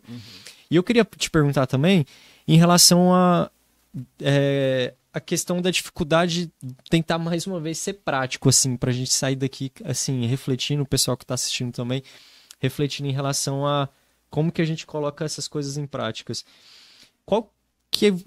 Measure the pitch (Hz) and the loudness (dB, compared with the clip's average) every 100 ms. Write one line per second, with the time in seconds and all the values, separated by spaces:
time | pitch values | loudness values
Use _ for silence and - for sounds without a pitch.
0 | - 120 - - - - - 160 180 233 | -8 -16 -16 -20 -20 -18 0 0 2 2
1 | 214 - - 160 143 139 131 131 170 190 | 2 -2 -2 2 2 2 0 2 2 2
2 | 135 - - _ - 160 170 175 - 175 | 0 -8 -20 _ 4 6 6 6 6 6
3 | 180 180 180 170 - _ _ _ _ - | 6 6 4 4 0 _ _ _ _ -14
4 | 127 - 143 143 139 139 135 131 123 - | -14 -6 0 2 2 0 0 0 -2 -8
5 | _ 156 - 165 - 180 180 - - - | _ -10 -4 -4 -2 -2 -2 -2 -4 -6
6 | 151 165 175 170 165 - 127 131 - 165 | 0 2 2 -2 -6 -10 -16 -16 -2 0
7 | 160 165 165 170 190 180 156 160 - 196 | 0 -4 -2 -4 -4 -6 -6 -8 -8 -8
8 | - 139 127 - 135 - 135 120 127 123 | -4 -2 -4 0 2 4 2 -2 -2 -2
9 | 127 - 135 135 135 - 135 - 226 127 | -2 -2 -2 -2 -4 -6 -12 -10 -8 -6
10 | - 127 117 135 - 127 - 147 135 131 | -4 -2 -2 -2 -2 -4 -2 -2 0 0
11 | - 123 - 123 - - 123 117 120 131 | 0 -2 -6 -6 -4 -4 -6 -6 -6 -6
12 | - - - _ - - 135 - 143 - | -8 -20 -20 _ -20 -6 -4 -2 -4 -4
13 | 143 135 139 139 143 139 143 143 139 _ | -4 -4 -4 -4 -4 -2 -2 -2 -4 _
14 | _ _ _ 147 165 - 160 160 - 151 | _ _ _ -4 -2 0 -2 -4 -8 -6
15 | 147 143 151 - - 151 139 143 139 131 | -6 -4 -8 -8 -8 -6 -6 -6 -8 -6
16 | 113 - - 117 - _ _ - - _ | -8 -8 -10 -10 -12 _ _ -20 -20 _
17 | _ _ - 202 - _ _ _ _ - | _ _ -4 -4 -4 _ _ _ _ 0
18 | 208 180 | 2 0